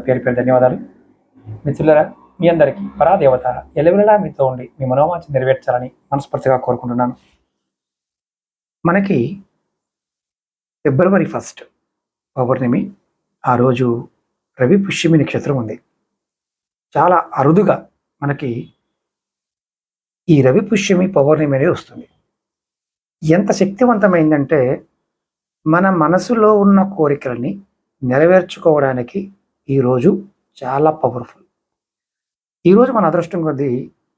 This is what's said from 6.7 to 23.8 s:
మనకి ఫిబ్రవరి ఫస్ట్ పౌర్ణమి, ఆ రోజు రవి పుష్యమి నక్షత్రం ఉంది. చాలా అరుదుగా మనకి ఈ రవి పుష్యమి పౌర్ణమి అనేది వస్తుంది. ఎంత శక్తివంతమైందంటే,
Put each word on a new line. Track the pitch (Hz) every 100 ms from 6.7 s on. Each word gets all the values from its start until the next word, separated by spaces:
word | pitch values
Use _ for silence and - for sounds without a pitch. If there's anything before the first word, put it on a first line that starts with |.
| 120 120 120 123 123 _ _ _ _ _ _ _ _ _ _ _ _ _ _ _ _ 165
మనకి | 185 196 151 117 - - _ _ _ _ _ _ _ _ _ _ _ _ _
ఫిబ్రవరి | 147 135 180 190 160 120
ఫస్ట్ | - - - _ _ _ _ _ _ -
పౌర్ణమి, | 123 123 123 156 196 - _ _ _ _ -
ఆ | 120
రోజు | 127 123 123 120 131 _ _ _ _ -
రవి | 127 196 196
పుష్యమి | - 165 160
నక్షత్రం | 135 120 - 135
ఉంది. | 117 - _ _ _ _ _ _ _ _ _ _ _ 143
చాలా | 165 180 - -
అరుదుగా | 135 170 196 135 - _ _ - 143
మనకి | 139 135 117 - _ _ _ _ _ _ _ _ _ _ _ _ _ _ _ -
ఈ | 151 127
రవి | 139 -
పుష్యమి | 208 - 180 185 151
పౌర్ణమి | 139 151 151 135
అనేది | 160 135
వస్తుంది. | - - - _ _ _ _ _ _ _ _ _ _ _ 156 170
ఎంత | 202 -
శక్తివంతమైందంటే, | 190 -